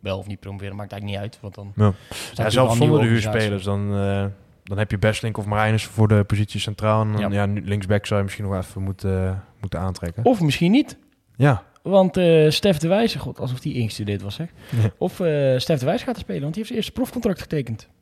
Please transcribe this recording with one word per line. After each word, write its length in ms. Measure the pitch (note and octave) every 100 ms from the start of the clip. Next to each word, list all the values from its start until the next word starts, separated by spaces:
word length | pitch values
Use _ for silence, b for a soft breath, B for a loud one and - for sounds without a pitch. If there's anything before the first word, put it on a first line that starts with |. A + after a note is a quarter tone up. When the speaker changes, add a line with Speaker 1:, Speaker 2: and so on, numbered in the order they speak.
Speaker 1:
wel 180 | G2+ F#2+
of 80 | G2
niet 140 | G2+
promoveren, 360 | G2 G2 G2+ G2
maakt 160 | G#2
eigenlijk 300 | G2+ G#2 G2
niet 100 | G#2
uit, 80 | -
want 120 | G#2
dan 180 | F#2+ G2+ G2+
Speaker 2:
Ja. 160 | G#2 F#2+ -
Speaker 1:
staat 260 | - - -
Speaker 2:
Ja, 80 |
Speaker 1:
er 60 | A2+
Speaker 2:
zelfs 40 | G#2+ B2+ A#2
Speaker 1:
wel 100 | D3+
een 20 |
nieuwe 140 | D3+
Speaker 2:
zonder 160 | A2+ A#2
de 60 | G#2+
Speaker 1:
organisatie. 140 | A2
Speaker 2:
huurspelers, 240 | G#2+ G2+
dan, 340 | F#2+ G2+ G2+ G2+
eh, 260 | G2 G2 G2 G2+ _ _
dan 140 | - G2
heb 120 | G#2+
je 80 | G#2
Bestlink 380 | A2 G#2 A2+ G#2+
of 80 | G2+
Marinus 380 | G#2 G#2+ A2
voor 240 | - - G#2+
de 160 | G#2+
positie 360 | G2+ G#2 G#2+ G#2
centraal. 420 | - G2+ G#2+ G#2+
En 100 | G#2+
dan, 80 | G#2+
Speaker 1:
Ja. 80 | G2+
Speaker 2:
ja, 160 | G2+ G2+
nu, 160 | G#2
linksback 420 | F#2+ G2+ F#2+ G#2 -
zou 120 | G#2
je 60 |
misschien 220 | G2 - G#2
nog 80 | F#2+
even 260 | F2+ -
moeten, 600 | F#2+ F#2 G2 F#2+ F#2 F#2+ - _
moeten 180 | F#2 -
aantrekken. 440 | F#2 F2+ F2 E2+
Speaker 1:
Of 160 | B2 A#3+
misschien 300 | D#3+ C3+ E3+
niet. 280 | A#3 D4 - _ _ _ _
Speaker 2:
Ja. 260 | C#3 A2 - _
Speaker 1:
Want, 340 | - F#3+ F#3 F#3
eh, 340 | F3 E3 D#3
Stef 260 | D3 G#3 D#3
de 100 | D#3+
Wijs, 260 | F#3+ A3+
god, 260 | D3+ C3 A#2
alsof 200 | A2+ B2
die 140 | D3+
ingestudeerd 480 | B2+ A2+ - G#2 G2+
was, 120 | F#2+
zeg. 140 | - E3 - B A#2
Speaker 2:
Ja. 80 | G#2+ -
Speaker 1:
Of, 220 | F3+ -
eh, 380 | F3 D3+ C#3 B2+
Stef 200 | - D#3
de 60 | B2+
Wijs 160 | G3
gaat 120 | -
er 60 | A#3+
spelen, 200 | - F#3
want 120 | C#3+
die 80 | D#3+
heeft 40 | A3
zijn 40 | A#3
eerste 140 | G3+ -
profcontract 400 | B3 - A#3 F3+
getekend. 480 | - D#3 B2 A2+ - _